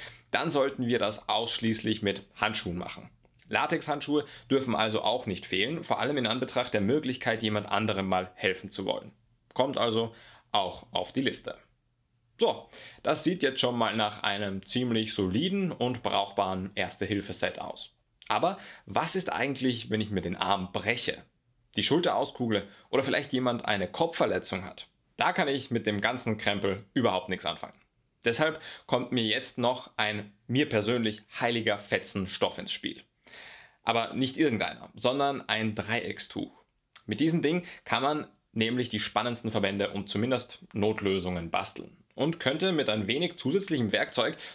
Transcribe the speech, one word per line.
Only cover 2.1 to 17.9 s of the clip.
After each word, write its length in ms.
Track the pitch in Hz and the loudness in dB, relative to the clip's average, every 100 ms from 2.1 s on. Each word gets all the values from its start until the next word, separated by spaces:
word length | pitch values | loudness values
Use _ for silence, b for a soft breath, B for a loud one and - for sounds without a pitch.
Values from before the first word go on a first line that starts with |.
| 98 - - | -2 -6 -2
Handschuhen 420 | 110 110 95 87 | 0 0 -4 -6
machen. 320 | - - - - _ _ - | -6 -10 -16 -20 _ _ -2
Latexhandschuhe 800 | 110 151 160 151 147 - 147 143 B - | 0 2 0 -2 -4 0 0 0 B 0
dürfen 240 | 135 131 110 | 0 2 2
also 260 | 110 107 | 2 2
auch 240 | - 123 - | 0 0 -2
nicht 200 | 90 - | -6 -2
fehlen, 400 | 92 117 165 - | 0 0 -2 -2
vor 140 | 113 | -2
allem 180 | 120 147 | 0 0
in 100 | 113 | 0
Anbetracht 460 | 123 127 127 - | 0 -2 -2 0
der 80 | 107 | 0
Möglichkeit, 600 | 98 151 127 123 123 113 | 2 2 0 -2 0 0
jemand 260 | 110 104 101 | 0 0 0
anderem 380 | 101 107 95 95 | 0 2 0 2
mal 220 | 92 92 - | 0 0 -2
helfen 360 | 101 90 98 | 0 0 -4
zu 140 | - 95 | -4 -2
wollen. 280 | - - - _ _ _ | -2 -6 -18 _ _ _
Kommt 240 | - 135 123 | 0 0 2
also 360 | 117 110 113 B B B B | 2 2 -2 B B B B
auch 340 | 104 92 - - | 0 0 -4 -6
auf 200 | 92 90 | -4 -2
die 100 | 131 | 0
Liste. 360 | 135 - - - - _ _ _ _ _ _ - | 0 -2 -6 -12 -16 _ _ _ _ _ _ 2
So, 300 | 226 - B B B B | 2 2 B B B B
das 200 | - 156 | 0 2
sieht 200 | 160 185 | 2 2
jetzt 160 | 135 131 | 2 2
schon 180 | 123 120 | 2 2
mal 180 | 107 110 | 2 2
nach 280 | 107 - | 0 0
einem 420 | 104 101 104 95 - | -2 0 -2 -4 -4
ziemlich 480 | 123 123 113 110 | 0 2 2 0
soliden 580 | - 92 104 180 196 185 | 2 2 2 2 2 0
und 320 | - 123 120 | 0 0 0
brauchbaren 680 | 101 98 101 - 95 92 95 - | 0 2 2 0 0 0 -4 -2
Erste-Hilfe-Set 840 | 90 - 95 101 95 92 92 - | -4 -2 -2 0 -2 -2 -2 -2
aus. 360 | - - - | -8 -10 -14